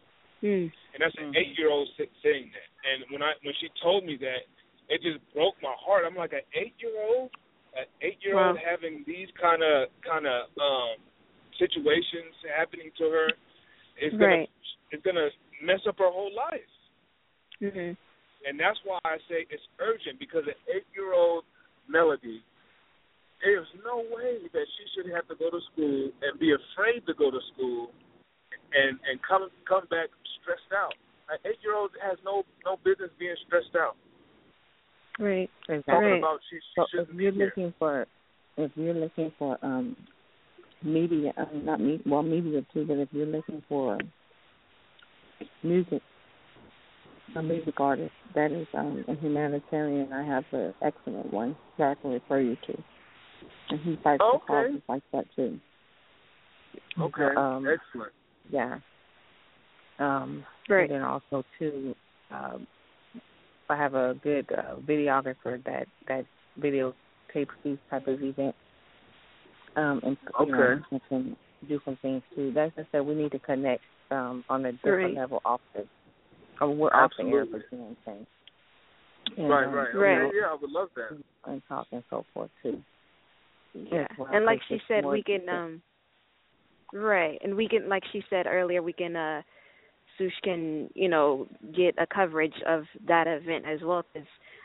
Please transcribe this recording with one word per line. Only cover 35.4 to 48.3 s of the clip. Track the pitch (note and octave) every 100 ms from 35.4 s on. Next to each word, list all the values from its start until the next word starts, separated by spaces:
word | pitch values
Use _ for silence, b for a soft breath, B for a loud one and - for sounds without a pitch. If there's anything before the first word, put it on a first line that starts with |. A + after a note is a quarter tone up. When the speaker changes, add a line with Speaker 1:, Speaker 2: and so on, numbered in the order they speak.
| F#3 - -
Speaker 3:
Exactly. | D3+ C#3+
Speaker 2:
Talking | D#3+ G#3
Speaker 1:
Right. | F3
Speaker 2:
about | D#3+ D3 -
she, | E3+
she | - F3
Speaker 3:
So |
if | -
Speaker 2:
shouldn't | F3 E3 F3
Speaker 3:
you're | G3
Speaker 2:
be | G3
here. | G3
Speaker 3:
looking | G3 F3 -
for, | D#3 C#3 - _ _ _ _ -
if | D3 D#3
you're | E3
looking | E3+ D#3+ - D#3+ -
for, | C#3+ -
um, | C#3 B2+ B2 - - _ _ _ _ - - -
media, | D#3+ D#3+ E3+ D#3+ C#3+ -
I | -
mean, | D3+ D3
not | D#3
me, | B2 D#3+ -
well, | C#3+
media | E3 E3 E3 D3 -
too, | D#3 D#3
but | C#3+
if | C#3
you're | D3 D3+
looking | D#3 - D#3 -
for | C#3+ B2+ G#2 - _ _ _ _ _ _ _ _ _ - _ - - - -
music, | E3 F3+ F3 D3 - _ _ _ - - - - - - - - - E3
a |
music | D#3+ E3 D#3+ -
artist | C#3 C3 D#3 - -